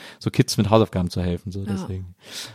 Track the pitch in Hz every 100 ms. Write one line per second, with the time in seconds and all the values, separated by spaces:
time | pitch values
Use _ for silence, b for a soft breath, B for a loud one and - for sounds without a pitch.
0 | B B - - - - 101 110 107 92
1 | 87 92 90 87 - 95 98 98 175 92
2 | 90 - B B B